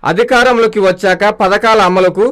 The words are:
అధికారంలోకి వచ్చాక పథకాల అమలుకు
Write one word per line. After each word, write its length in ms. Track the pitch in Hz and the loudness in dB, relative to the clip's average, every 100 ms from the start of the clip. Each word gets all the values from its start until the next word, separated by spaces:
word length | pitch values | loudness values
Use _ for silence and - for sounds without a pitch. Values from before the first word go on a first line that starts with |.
| 131 | -2
అధికారంలోకి 680 | 175 240 254 247 240 226 220 190 | -2 2 2 2 2 0 0 -2
వచ్చాక 420 | 185 196 180 202 208 | 0 -2 -2 -2 -2
పథకాల 400 | 190 202 226 220 185 | -2 0 0 2 2
అమలుకు 360 | 185 185 185 233 | 2 0 0 -4